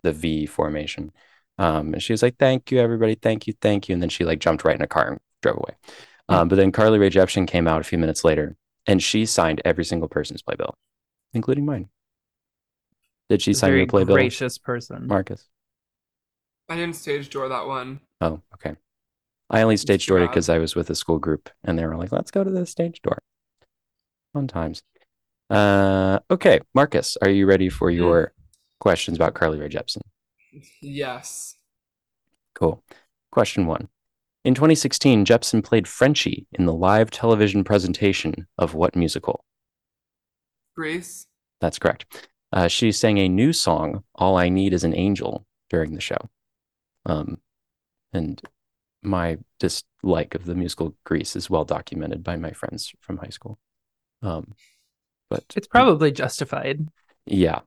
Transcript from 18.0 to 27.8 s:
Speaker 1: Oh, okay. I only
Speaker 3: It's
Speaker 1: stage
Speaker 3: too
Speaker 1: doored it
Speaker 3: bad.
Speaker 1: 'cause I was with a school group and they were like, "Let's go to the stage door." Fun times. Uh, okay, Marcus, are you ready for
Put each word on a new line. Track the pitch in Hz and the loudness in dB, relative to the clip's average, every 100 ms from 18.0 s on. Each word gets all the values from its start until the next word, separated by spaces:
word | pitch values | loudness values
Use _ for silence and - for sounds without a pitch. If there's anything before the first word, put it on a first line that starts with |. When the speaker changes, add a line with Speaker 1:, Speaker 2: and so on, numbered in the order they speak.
| _ _ | _ _
Speaker 1:
Oh, | 82 80 _ | -4 -4 _
okay. | - 78 76 _ _ _ _ _ _ _ | -14 -12 -12 _ _ _ _ _ _ _
I | 110 | 2
only | 110 | 4
Speaker 3:
It's | 104 | 2
Speaker 1:
stage | - 98 - | 2 0 2
Speaker 3:
too | |
Speaker 1:
doored | 92 | 2
it | 87 | 2
Speaker 3:
bad. | 85 | 0
Speaker 1:
'cause | 80 | 0
I | 82 | 0
was | 82 87 | 0 -4
with | 82 | -4
a | 80 | -6
school | - 80 | -2 -2
group | 82 78 - _ | -2 -4 -6 _
and | - 82 | -4 -4
they | 82 | -4
were | 80 | -6
like, | 92 | -4
"Let's | - - | -4 -2
go | 202 | -4
to | 196 | -2
the | 185 175 | -4 -6
stage | - 170 - | -6 -6 -4
door." | - - _ _ _ _ _ _ _ _ _ _ _ | -6 -6 _ _ _ _ _ _ _ _ _ _ _
Fun | 147 135 | -8 -6
times. | 85 80 - _ _ _ _ _ _ _ | -6 -6 -8 _ _ _ _ _ _ _
Uh, | 101 104 98 98 95 95 98 _ | 2 4 4 4 2 2 0 _
okay, | 180 190 95 - 131 | 2 6 4 4 2
Marcus, | 143 76 - - | 2 0 -4 0
are | 98 | 2
you | 98 98 | 4 6
ready | 95 92 | 4 4
for | 80 | 0